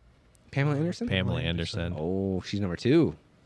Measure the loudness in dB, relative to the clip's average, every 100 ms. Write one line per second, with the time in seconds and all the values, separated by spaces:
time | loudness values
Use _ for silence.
0 | -20 _ _ _ -6 -2 0 0 -2 -4
1 | -2 0 2 0 0 -2 -2 -4 -4 -2
2 | -2 0 0 -2 -2 -4 -2 0 4 4
3 | 4 0 _ _